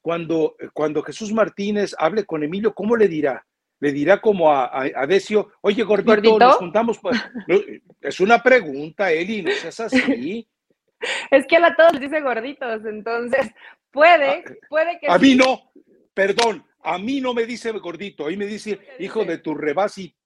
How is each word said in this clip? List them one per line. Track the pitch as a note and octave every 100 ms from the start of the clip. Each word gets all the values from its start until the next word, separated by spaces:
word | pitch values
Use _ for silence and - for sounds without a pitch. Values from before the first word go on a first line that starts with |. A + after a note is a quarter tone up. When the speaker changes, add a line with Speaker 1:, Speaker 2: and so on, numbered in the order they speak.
Speaker 1:
cuando, | - E3+ D#3+ E3 D#3 - A#2
cuando | - D#3 D3+
Jesús | D3 C#3+ G#3+
Martínez | A3 F#3+ - G3+ G#3 G3 -
hable | D#3+ G#3+
con | - D#3+
Emilio, | D3 F#3 G#3+
¿cómo | - G#3 A#3
le | G3+
dirá? | D#3+ C#3+ A#2 _ _ _ _
Le | C#3+
dirá | C#3+ C#3+ G3
como | A3 G3+ D#3
a, | C#3+ B2
a, | C#3 C3
a | - C#3
Decio, | F#3+ F#3+ G#3+ F#3+ _
"Oye, | F#3 G#3+
gordito, | G3 G#3 G3
Speaker 2:
¿Gordito? | G#3+ G#3+ A3
Speaker 1:
nos | A#3+ D4+
juntamos | F3 G#3 A#3 A3
pa-". | G3
Speaker 2:
<laughs> | - - B3 -
Speaker 1:
No, | F#3 - - _ _
es | C#3+ -
una | F#3+ A#3
pregunta, | B3 B3+ E3+ C3+ D3+ - G3
Eli, | D#3+ F#3 A3
no | F#3
seas | G4+ E3 D#3
así. | A3+ C4 - B3 C3+ A3 -
Speaker 2:
<laughs> | _ _ _ _ _ A4 - -
Es | C4+ -
que | E4
él |
a | E4+
todos | E4+ E4
les | D#4
dice | C4+ D#4
gorditos, | C#4 A3+ A#3 D4 B3+ A3+
entonces | A3 G#3+ G3+ A#3 A#3+ C4 A3 _ - _ _
puede, | C4 D#4 E4+ C#4 D4+ -
Speaker 1:
Ah, | - _
Speaker 2:
puede | D4+ E4 E4+
que | -
Speaker 1:
a | F3+
mí | C4
Speaker 2:
sí. | B3+
Speaker 1:
no, | C4 B3+ _ _ _ _ _
perdón, | - F#3+ G3 A#3 F3+ _ _
a | D#3 F3+
mí | G#3 C#4
no | B3+
me | A#3+ A#3
dice | A#3+ A#3
gordito, | G#3+ F3 E3 G3+ - D3
ahí | F#3+
me | G3+
dice, | G#3+ G#3+ G3
Speaker 2:
¿Qué | - B3+
Speaker 1:
"Hijo | F#3 A3
Speaker 2:
dice? | F#3+
Speaker 1:
de | E3
tu | -
rebasi". | D3 D3+ C#3+ G3+ - F3+ _